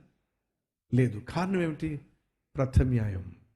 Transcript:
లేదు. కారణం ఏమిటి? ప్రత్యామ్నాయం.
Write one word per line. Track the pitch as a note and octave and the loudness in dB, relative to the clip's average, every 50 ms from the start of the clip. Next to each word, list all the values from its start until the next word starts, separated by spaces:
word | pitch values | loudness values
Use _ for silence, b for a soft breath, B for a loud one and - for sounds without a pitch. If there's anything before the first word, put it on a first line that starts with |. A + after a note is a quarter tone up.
| _ _ _ _ _ _ _ _ _ _ _ _ _ _ _ _ _ - - | _ _ _ _ _ _ _ _ _ _ _ _ _ _ _ _ _ 0 2
లేదు. | B2 C3 A#2 G#2 G#2 | 2 2 2 0 -6
కారణం | - - - E3+ F#3 F#3 G3 F#3 | -10 -8 -6 -4 -2 -2 0 0
ఏమిటి? | E3+ E3 D3+ C#3+ D#3+ D#3 D3+ C3+ - _ _ _ _ _ _ _ _ _ - | 0 -2 -4 -4 -6 -6 -6 -8 -12 _ _ _ _ _ _ _ _ _ -4
ప్రత్యామ్నాయం. | C#3 C3+ B2+ - - C#3 B2+ B2 A#2 G#2+ G#2 G2 F#2 F2+ F2+ - - _ _ _ | -2 0 2 4 4 4 4 2 0 0 -2 -4 -6 -8 -10 -16 -20 _ _ _